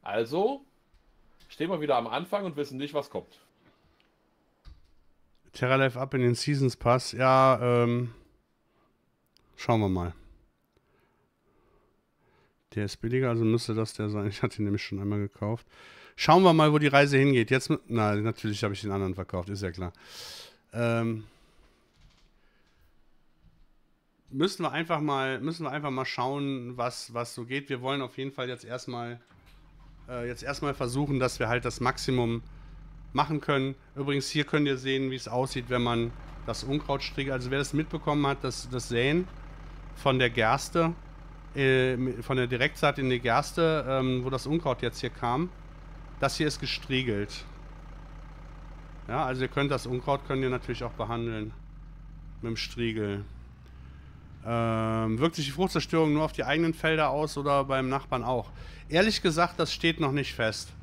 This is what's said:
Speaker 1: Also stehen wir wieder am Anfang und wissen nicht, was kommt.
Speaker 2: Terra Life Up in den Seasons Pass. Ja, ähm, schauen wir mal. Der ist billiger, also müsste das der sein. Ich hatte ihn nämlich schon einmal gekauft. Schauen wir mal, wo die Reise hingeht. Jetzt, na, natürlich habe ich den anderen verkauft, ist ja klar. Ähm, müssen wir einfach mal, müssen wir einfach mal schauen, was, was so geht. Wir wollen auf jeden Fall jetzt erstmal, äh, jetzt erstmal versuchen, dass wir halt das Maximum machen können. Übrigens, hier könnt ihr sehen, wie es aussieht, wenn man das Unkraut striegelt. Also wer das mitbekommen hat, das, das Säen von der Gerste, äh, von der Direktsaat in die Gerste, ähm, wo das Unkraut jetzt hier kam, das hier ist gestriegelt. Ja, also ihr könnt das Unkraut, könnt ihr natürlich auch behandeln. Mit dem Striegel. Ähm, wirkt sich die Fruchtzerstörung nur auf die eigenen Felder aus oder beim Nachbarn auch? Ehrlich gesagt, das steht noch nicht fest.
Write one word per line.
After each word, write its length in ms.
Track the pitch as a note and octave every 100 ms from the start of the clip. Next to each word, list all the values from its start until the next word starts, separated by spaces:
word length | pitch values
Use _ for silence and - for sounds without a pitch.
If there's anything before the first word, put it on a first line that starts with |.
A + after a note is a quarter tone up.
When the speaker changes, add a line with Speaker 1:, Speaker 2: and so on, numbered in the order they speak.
Speaker 1:
Also 600 | - G#2 A2+ D#3 G#3+ C#4 - _ _ _ _ _ _ _ -
stehen 220 | - D#3+
wir 120 | F3+
wieder 140 | D3+ B2+
am 120 | A#2
Anfang 380 | B2 F3+ G3+ F#3+
und 100 | D3
wissen 220 | C#3+ C3
nicht, 160 | C#3+
was 160 | C#3+ C#3
kommt. 300 | - - - _ _ _ _ _ _ _ _ _ _ _ _ - - _ _ _ _ _ _ _
Speaker 2:
Terra 220 | - B2+ C3
Life 240 | C3+ A#2+
Up 140 | C3+
in 80 | C3
den 140 | B2 A#2+
Seasons 400 | - C#3+ C3+ -
Pass. 380 | - B2+ -
Ja, 460 | C3 C3 C3 C3 C3
ähm, 520 | B2 A#2+ A#2+ A#2+ A#2+ A#2 - _ _ _ _ _ _ _ _ _ _ _ _ -
schauen 260 | - A#2
wir 80 | G2+
mal. 240 | F#2 F2+ E2+ - - _ _ _ _ _ _ _ _ _ _ _ _ _ _ _ _ _ _ _ _ _ _ _ -
Der 100 | G2+
ist 120 | -
billiger, 320 | A2+ B2+ C3
also 140 | A2+
müsste 300 | A2+ A#2 -
das 200 | A2 A2
der 160 | - G#2+
sein. 180 | G#2 G#2
Ich 160 | G2+
hatte 180 | A2+ -
ihn 40 | G#2
nämlich 180 | G2+
schon 160 | - G2
einmal 200 | G2+ G#2
gekauft. 460 | G2+ - G#2 A2+ - - - - - -
Schauen 220 | - E3
wir 100 | F#3
mal, 220 | D#3+ D3+
wo 60 | D3+
die 80 | D3
Reise 320 | C#3 C#3+ C#3
hingeht. 320 | C#3 C3 A2+
Jetzt, 200 | C3 - D#3 -
na, 280 | A2+ G#2+ G#2
natürlich 480 | A2 A2 A2 G2+
habe 100 | G#2+
ich 80 | G2+
den 100 | G#2+
anderen 220 | G2 F#2+
verkauft, 360 | F#2 F#2 F#2 F2+
ist 120 | G2
ja 80 | G2
klar. 240 | F2 F2+ - - - - - - _ _
Ähm, 520 | - A#2 A#2 A#2 A2 G#2+ _ _ _ - _ _ _ - _ _ _ _ _ _ _ _ _ _ _ _ _ - _ _ _ _ _ _ _ _
müssen 320 | C3+ F3+ G3
wir 80 | D#3+
einfach 280 | C3 E3 E3
mal, 400 | D3+ C#3 C3+ C3
müssen 220 | C3+ E3
wir 80 | D#3
einfach 200 | C#3+ D3
mal 140 | C3 C3
schauen, 680 | - B2+ C#3+ C#3+ C3+ A#2+ B2
was, 380 | B2 - -
was 220 | A#2 A#2+ -
so 100 | A#2
geht. 240 | C3+ C#3
Wir 120 | C3
wollen 200 | B2+ C#3
auf 160 | C3 -
jeden 140 | C3+
Fall 180 | C3+ B2+
jetzt 160 | B2 -
erstmal, 560 | B2 - A#2+ A#2+ A#2+ _ - - - - - - - -
äh, 180 | B2 A#2+
jetzt 140 | A#2+
erstmal 320 | B2+ C#3+ D3
versuchen, 460 | C3+ B2 B2+ C#3+ C3+
dass 180 | B2+ -
wir 120 | A2+
halt 160 | B2 B2
das 160 | -
Maximum 600 | B2+ - - B2+ A#2+ A#2 - - - - - - -
machen 260 | C3+ D3 D3+
können. 360 | - C#3 C3+ C3 - -
Übrigens, 320 | C#3+ C#3+ C3
hier 160 | D3+
könnt 240 | C#3+ D#3 D3
ihr 100 | C3
sehen, 340 | C3 C3+ C3+
wie 40 | C3
es 120 | G#2+
aussieht, 380 | A#2+ C3 C3+ A#2
wenn 140 | B2
man 280 | A#2+ A#2 A#2 - - - -
das 160 | A2+
Unkraut 400 | A2+ D3 - C#3
striegelt. 300 | - - C#3
Also 180 | C3 B2
wer 80 | C3+
das 140 | C#3
mitbekommen 520 | C#3 D#3+ E3 D#3 D3 C#3
hat, 180 | C3+
das, 240 | C3 A#2+ -
das 180 | B2 -
Säen 380 | A#2 C3 D#3+ F#3 - - - - - - -
von 220 | C#3 C3
der 140 | B2
Gerste, 640 | A#2 A2 C3+ - F3 E3 E3+ - - - - -
äh, 420 | - C3+ C3 C3 B2 C3 A2+
von 140 | A2+ C3
der 100 | B2
Direktsaat 500 | B2 C#3+ - D3+ C#3
in 140 | C3
die 80 | B2
Gerste, 640 | A#2 A#2 C#3+ - E3 D#3+ C3
ähm, 380 | C3+ C3 B2+ B2+
wo 60 |
das 160 | C3 -
Unkraut 340 | D#3+ D#3+ B2
jetzt 180 | A#2+ -
hier 120 | B2
kam, 400 | - A#2+ B2 F3 - - - - - - -
das 180 | C#3 -
hier 100 | D3+
ist 120 | -
gestriegelt. 840 | C3 - - C3 B2+ G2+ G#2 - - - - - - - - - - - - - - - - - -
Ja, 180 | A#2+ C#3+
also 180 | B2+
ihr 40 | B2+
könnt 240 | - C#3
das 140 | C3+ A#2
Unkraut, 420 | B2+ B2 C#3 -
könnt 160 | C3
ihr 60 | C3
natürlich 340 | B2+ - A#2+
auch 80 | A#2+
behandeln. 600 | - A2 A#2 A#2 A2 G#2+ - - - - - - - - -
Mit 100 | A#2
dem 60 | A2+
Striegel. 640 | - - A#2 A2 G#2 G2+ G2+ - - - - - - - - - - - G#2+
Ähm, 760 | A#2 A#2 A2 A2 A2 A2+ A2+
wirkt 160 | D#3+ E3
sich 100 | C#3
die 60 |
Fruchtzerstörung 600 | C#3 F#3 E3+ - E3 D#3
nur 100 | D3
auf 80 | D#3
die 120 | -
eigenen 300 | A#2+ D3 E3
Felder 360 | D#3+ D#3+ D#3 D3
aus 280 | C#3 D3+ C#3+
oder 280 | C#3+ C#3+ C3+
beim 240 | C3+ C3
Nachbarn 340 | C3+ - C3
auch? 260 | A#2 B2+ G#2 - - - -
Ehrlich 320 | D#3+ G#3 G#3
gesagt, 380 | F#3+ D#3 E3+ -
das 140 | E3
steht 260 | - E3 E3
noch 120 | D3+
nicht 220 | C#3+ C3
fest. 380 | - A2+ G2+ - -